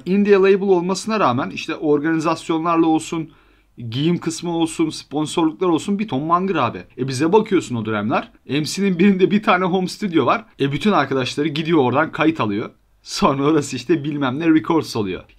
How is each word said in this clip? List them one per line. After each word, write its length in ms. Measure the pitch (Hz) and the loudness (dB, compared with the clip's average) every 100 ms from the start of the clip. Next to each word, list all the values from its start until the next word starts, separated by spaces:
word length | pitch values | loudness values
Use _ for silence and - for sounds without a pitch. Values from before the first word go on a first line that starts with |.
| 175 | 0
indie 300 | 196 202 196 | 2 4 6
label 320 | 190 196 196 | 6 4 4
olmasına 520 | 180 175 190 - 220 | 2 0 -4 -4 0
rağmen 300 | 156 123 175 | 0 0 -4
işte 240 | 139 - | -8 -8
organizasyonlarla 1120 | 156 160 147 151 160 156 160 - 165 170 165 160 | -4 2 2 2 0 -2 -2 -2 -2 0 2 2
olsun, 440 | 160 - 170 156 - _ _ _ - 120 | 2 -2 -8 -8 -14 _ _ _ -16 -8
giyim 280 | 120 156 175 | -2 0 0
kısmı 380 | 165 160 170 165 | -2 -6 -4 -2
olsun, 340 | 160 - 160 | -2 -2 -4
sponsorluklar 800 | 156 - 143 151 - 160 156 180 | -4 -8 -6 -4 0 0 0 0
olsun 300 | 156 - 202 | 0 0 -4
bir 100 | 214 | -2
ton 140 | 131 | -4
mangır 340 | 156 170 190 165 | 0 0 0 0
abi. 280 | 120 92 - - | -2 -4 -12 -8
E 100 | 131 | -6
bize 240 | 127 160 | -2 4
bakıyorsun 440 | 214 214 175 - 120 | 4 4 0 0 -4
o 80 | |
dönemler. 480 | 104 107 104 175 - _ - | -2 -2 0 -2 -4 _ -6
M 160 | 135 | -4
C'nin 340 | 147 - 196 175 | -4 -2 0 4
birinde 320 | 202 185 175 | 4 4 4
bir 120 | 208 | 2
tane 220 | 220 180 | 2 2
home 240 | 185 185 180 | 2 0 -2
studio 380 | - 208 160 135 | -4 -2 0 2
var. 180 | 180 - - | 0 -4 -4
E 120 | 139 | -4
bütün 200 | 143 208 | 0 0
arkadaşları 560 | 180 135 135 123 - 156 | 2 2 0 -2 -2 -2
gidiyor 300 | 143 156 165 | -2 0 2
oradan 340 | 123 127 156 | 4 2 0
kayıt 280 | - 160 160 | 0 0 0
alıyor. 300 | 113 101 123 _ _ _ | -2 -4 -6 _ _ _
Sonra 380 | - - 185 135 | -12 0 0 2
orası 340 | 139 156 139 127 | 2 2 0 -4
işte 280 | - 160 | -2 -2
bilmem 340 | 143 147 135 131 | -2 -4 -2 0
ne 100 | 165 | 2
records 480 | 156 156 165 - 120 | 2 4 -2 -2 -4
oluyor. 280 | 101 82 - | -4 -6 -10